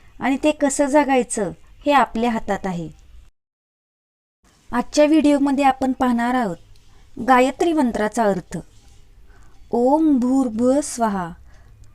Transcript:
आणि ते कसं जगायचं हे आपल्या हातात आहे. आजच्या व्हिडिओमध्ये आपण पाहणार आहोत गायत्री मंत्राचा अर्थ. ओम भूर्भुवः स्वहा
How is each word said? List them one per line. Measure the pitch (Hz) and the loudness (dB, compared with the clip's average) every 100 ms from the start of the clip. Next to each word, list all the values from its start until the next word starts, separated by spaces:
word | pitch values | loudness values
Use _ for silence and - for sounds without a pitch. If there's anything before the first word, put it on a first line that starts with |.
| - - | -20 -6
आणि | 240 269 | -4 0
ते | 302 | 0
कसं | 302 285 - 285 | 0 -2 0 2
जगायचं | 294 269 262 240 - 185 165 - - 285 | 2 2 0 0 -4 -6 -8 -20 -8 0
हे | |
आपल्या | 285 233 226 240 | 2 2 -2 -2
हातात | 226 - 190 196 | -4 -4 -6 -4
आहे. | 175 156 - - - - _ _ _ _ _ _ _ _ _ _ _ _ _ - | -8 -10 -14 -20 -20 -20 _ _ _ _ _ _ _ _ _ _ _ _ _ -8
आजच्या | 233 247 294 294 | -6 -2 2 4
व्हिडिओमध्ये | 320 285 285 285 269 | 4 4 2 0 2
आपण | 269 262 262 | 0 0 -2
पाहणार | 254 254 233 240 | -2 -2 0 -2
आहोत | 254 214 170 - - - - - - 233 | -2 -4 -8 -14 -20 -20 -20 -20 -8 2
गायत्री | 254 262 - 349 | 4 4 0 -2
मंत्राचा | 311 247 202 214 - | 0 0 0 -4 0
अर्थ. | 208 185 - 170 - - - - - - - - - - - | 0 0 -6 -12 -14 -20 -20 -20 -20 -20 -20 -20 -20 -20 -6
ओम | 240 247 302 311 262 | 0 2 4 2 2
भूर्भुवः | 247 269 247 220 247 277 | 2 0 0 0 0 0
स्वहा | 294 - 220 196 170 - - - - - - | -2 -4 -4 -4 -8 -12 -20 -20 -20 -20 -8